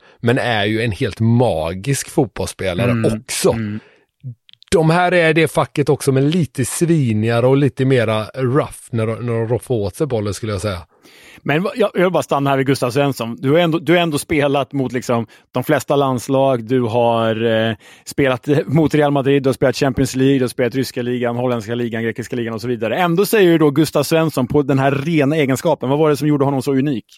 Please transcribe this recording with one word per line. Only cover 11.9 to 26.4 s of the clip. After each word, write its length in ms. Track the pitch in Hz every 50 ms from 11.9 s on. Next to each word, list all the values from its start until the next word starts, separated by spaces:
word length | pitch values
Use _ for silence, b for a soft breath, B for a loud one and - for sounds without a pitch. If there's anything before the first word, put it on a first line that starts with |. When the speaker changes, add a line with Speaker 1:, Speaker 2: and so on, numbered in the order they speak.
| -
Speaker 2:
jag 80 | 214 175
vill 80 | 190
bara 120 | 170 156 135
stanna 260 | - 160 139 139 139
här 80 | 139 135
vid 80 | 135 135
Gustav 240 | 139 - 135 123
Svensson. 440 | 107 143 143 139 127 - 117 113 117
Du 160 | - - 131
har 80 | 147 175
ändå, 200 | 175 165 151 165
du 140 | 135 135 170
har 60 | 175
ändå 180 | 170 165 143 139
spelat 560 | - - 175 147 139 143 135 143 131 - -
mot, 180 | 139 131 123
liksom, 360 | 123 127 - - 120 117 113 b b b b b
de 120 | - 127 123
flesta 320 | - 151 131 - - 151
landslag. 680 | 143 143 135 131 117 - - 135 135 135 135 131 117 113
Du 180 | 107 131 127
har, 640 | 123 107 107 123 117 117 117 113 113 110 110 110 117 117 113 110 110 113
eh, 60 | 107 - B B B B B
spelat 420 | - - - 139 131 127 120 - 151 143 151 -
mot 280 | - 131 165 156 139 -
Real 160 | 147 147 143
Madrid, 320 | 143 143 123 139 139 143 135
du 60 | 135
har 40 | 120
spelat 220 | - 147 131 117
Champions 400 | - 143 135 120 - 135 120 -
League, 220 | 131 131 135 139 135
du 60 | 127
har 60 | 117
spelat 260 | - - 127 120 127
ryska 260 | 135 123 - - 127
ligan, 340 | 120 120 123 123 120 120 120
holländska 400 | 120 123 127 120 117 101 107 120
ligan, 280 | 120 120 117 110 113 113
grekiska 320 | 113 107 - 110 - 123
ligan 180 | 123 117 113 113
och 80 | 107
så 60 | 117 127
vidare. 280 | 123 110 113 107 120 170
Ändå 280 | 180 175 170 175 202
säger 260 | - - 220 190 175
ju 60 | 165 160
då 120 | 156 147
Gustav 320 | 139 156 156 - - 151 139
Svensson 440 | - 165 160 160 156 - 139 127 -
på 140 | - 147
den 180 | 143 131 143 135
här 120 | 135 139
rena 440 | 135 131 135 165 170 151 139 135 156
egenskapen. 540 | 160 143 127 135 117 - 170 147 - - 127
Vad 100 | 139 151
var 100 | 160 156
det 80 | 147 123
som 100 | 143 151
gjorde 180 | 147 139